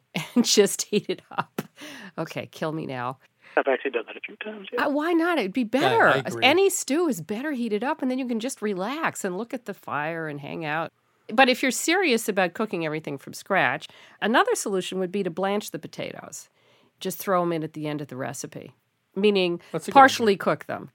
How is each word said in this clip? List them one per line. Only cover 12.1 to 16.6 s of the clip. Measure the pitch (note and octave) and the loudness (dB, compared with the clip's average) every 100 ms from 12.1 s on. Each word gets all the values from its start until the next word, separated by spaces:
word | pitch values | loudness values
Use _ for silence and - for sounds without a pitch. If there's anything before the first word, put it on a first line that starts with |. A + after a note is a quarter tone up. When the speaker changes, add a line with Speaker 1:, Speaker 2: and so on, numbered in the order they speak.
| A3+ A#3 | 2 0
Speaker 1:
about | G3 F3+ | 0 0
cooking | - A3 F3+ D#3+ | -2 -4 -4 -4
everything | D#3 D#3 C#3 | -4 -6 -8
from | - | -10
scratch, | - - F#3 C3 C#3+ - - - - | -12 -2 2 2 0 -8 -20 -20 -4
another | G#3 C#4 G#4+ | 2 4 4
solution | G#4+ A#3 F#3+ - F#3 | 0 -2 -2 -2 -4
would | F#3 | -2
be | G3+ | -2
to | F3+ | -2
blanch | E3 G3 G#3 - | -2 -2 -2 -4
the | D#3 | -10
potatoes. | - - - - - - - _ | -12 -10 -10 -12 -14 -16 -18 _